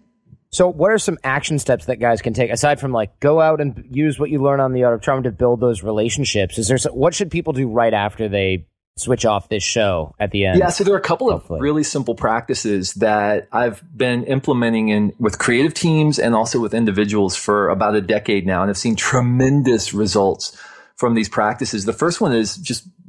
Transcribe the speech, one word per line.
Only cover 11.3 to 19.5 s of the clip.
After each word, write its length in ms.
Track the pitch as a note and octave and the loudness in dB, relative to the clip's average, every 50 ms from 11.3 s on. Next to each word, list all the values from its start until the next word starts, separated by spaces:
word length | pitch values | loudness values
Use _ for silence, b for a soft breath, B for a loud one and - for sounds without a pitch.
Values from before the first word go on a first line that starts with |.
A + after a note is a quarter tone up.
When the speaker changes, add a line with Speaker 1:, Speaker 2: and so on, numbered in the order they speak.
Speaker 2:
of 80 | F3 C#3 | 0 -2
Speaker 1:
Hopefully. 200 | - - E2+ D#2+ | -4 -8 -6 -4
Speaker 2:
really 220 | C3 D3 D3+ D#3 | -2 0 0 0
simple 320 | D3 - - C#3 B2+ B2 A2+ | -2 -2 -4 -4 -4 -4 -4
practices 800 | - - A2 A2+ A#2 A#2 - B2 - - A2 G#2 F#2+ F#2 - - | -2 -2 0 0 -2 -2 -4 -4 -4 -2 -2 -2 -2 -2 -4 -4
that 540 | G2 A2+ G#2+ G#2+ G#2 G2+ G#2 G#2 F#2+ - - | 0 0 2 2 2 2 0 0 -2 -4 -4
I've 320 | - A2+ B2 A#2+ G2+ - - - - | -2 -2 -2 -2 -4 -6 -14 -10 -6
been 280 | G#2+ B2+ B2 B2 A#2+ A#2+ | -2 -2 0 0 -2 -2
implementing 640 | - C3+ C3 - D3 C3+ A#2+ A#2+ A#2 A2+ A2 A2 G#2+ | -2 -2 -2 0 0 0 2 2 2 2 2 2 2
in, 240 | G#2+ G#2 G#2 G2 - | 2 2 0 0 -2
with 220 | - A#2 G#2+ G2+ - | -2 -2 -2 -2 -2
creative 340 | - - A#2+ A#2+ C#3 D#3+ - | 0 0 2 2 2 0 0
teams 460 | - - E3+ D#3+ D#3 D3+ D3+ C#3+ - | 0 0 2 4 4 4 2 2 2
and 160 | - A#2 A#2 | 2 2 2
also 240 | G#2+ A2+ A2+ - B2 | 2 2 0 0 -2
with 160 | A2+ G2+ A2 | -2 0 0
individuals 600 | A#2 A#2 G#2+ F#2+ G2 G#2+ G2+ G#2+ G#2 G2 F#2 - | 0 0 2 2 2 0 2 2 0 0 0 -2
for 340 | - - - G#2 G#2 G2 E2 | -2 -2 0 0 2 2 2
about 260 | F#2 F#2+ G#2+ G#2 G#2 | 0 0 0 0 0
a 60 | G#2+ | 0
decade 440 | F#2 F#2 G#2+ G#2 G#2 - G#2 G2 F2 | 0 0 -2 -2 0 0 -2 0 0
now, 160 | F#2+ F#2 F2+ | 0 0 0
and 80 | F#2+ G2+ | 0 0
I've 80 | G2 | -2
seen 180 | - - A#2+ A2 | -2 -2 -2 -2
tremendous 960 | - - - - B2+ B2 A#2+ B2 B2+ C3 C3 | -2 -2 0 0 2 2 2 2 2 4 4